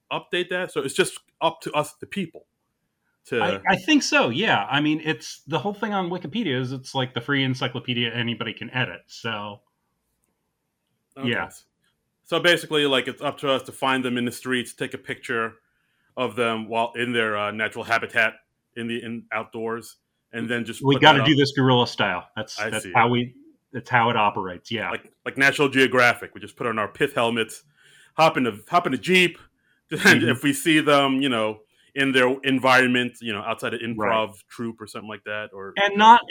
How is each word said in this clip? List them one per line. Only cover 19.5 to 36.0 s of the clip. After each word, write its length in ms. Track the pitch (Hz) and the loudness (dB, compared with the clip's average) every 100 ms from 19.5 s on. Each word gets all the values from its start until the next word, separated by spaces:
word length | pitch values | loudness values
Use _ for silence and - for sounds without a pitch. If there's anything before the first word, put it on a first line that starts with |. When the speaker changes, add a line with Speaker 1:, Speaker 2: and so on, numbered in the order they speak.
| 117 113 117 110 - _ _ _ | -8 -8 -8 -10 -20 _ _ _
Speaker 1:
and 180 | 117 113 | -10 -4
then 140 | 120 | -4
just 180 | 113 113 | -4 -4
Speaker 2:
We 140 | 135 135 | 0 6
Speaker 1:
put 60 | |
Speaker 2:
gotta 180 | 151 143 | 8 6
Speaker 1:
that 60 | 135 | 4
Speaker 2:
do 80 | |
Speaker 1:
up. 40 | 139 | 2
Speaker 2:
this 140 | 143 | 2
guerrilla 360 | - 131 123 120 | 2 2 4 2
style. 420 | - 104 90 - - | -2 -2 -2 -8 -12
That's, 220 | 107 - | -12 -8
Speaker 1:
I 100 | 107 | -6
Speaker 2:
that's 160 | 110 101 | -6 -2
Speaker 1:
see. 80 | |
Speaker 2:
how 160 | 117 120 | 2 2
we, 260 | 123 123 - - _ _ | 2 -2 -10 -20 _ _
that's 180 | 127 123 | -14 -2
how 220 | 123 117 | 0 2
it 40 | 117 | 2
operates. 560 | 104 104 92 90 - | 0 -2 -8 -10 -10
Yeah. 200 | 113 95 | -8 -8
Speaker 1:
Like, 200 | - - _ - | -10 -12 _ -10
like 120 | 123 | 0
National 320 | 139 135 139 | 2 4 2
Geographic, 640 | 127 131 127 123 110 90 104 | 4 4 6 4 2 -6 -16
we 60 | |
just 140 | 101 - | -18 -6
put 120 | 120 | -4
on 100 | 110 | -2
our 100 | 101 | -4
pith 280 | - 143 - | -2 -2 0
helmets, 480 | 117 117 110 - _ _ _ _ _ - | 0 0 -4 -6 _ _ _ _ _ 2
hop 220 | 156 156 | 2 4
in 60 | |
the, 200 | 123 104 - | -2 -4 0
hop 160 | 175 180 | 0 0
in 60 | |
the 80 | 131 | -4
Jeep, 400 | 160 185 175 - - _ | 2 4 4 0 -20 _
<laughs> 260 | _ _ - | _ _ -12
and 80 | 160 | 0
Speaker 2:
Mm-hmm. 300 | 208 151 165 | 4 4 4
Speaker 1:
if 140 | 127 | 0
we 100 | 147 | 0
see 260 | 135 - 156 | -2 2 2
them, 400 | 143 143 139 131 | 4 4 4 0
you 80 | 139 | 0
know, 320 | 117 107 107 _ _ _ 139 | 0 -2 -6 _ _ _ -2
in 160 | 135 | 2
their 240 | 131 127 135 | 4 4 2
environment, 760 | 139 131 127 127 127 127 123 - | 0 2 4 6 6 2 -2 -6
you 120 | 117 | -8
know, 80 | 101 | -6
outside 320 | 107 110 123 | -6 -6 -4
an 60 | 113 | -6
improv 480 | 117 110 104 113 107 | -6 -2 0 0 0
Speaker 2:
Right. 80 | 101 _ | -6 _
Speaker 1:
troupe 320 | - 117 113 | -10 -10 -10
or 40 | 107 | -14
something 220 | 120 104 | -14 -12
like 140 | 104 | -14
that, 260 | - 104 104 | -10 -10 -10
or 200 | 98 95 196 | -12 -10 -2
Speaker 2:
And 160 | 202 | 0
Speaker 1:
you 40 | |
know. 80 | 202 | 6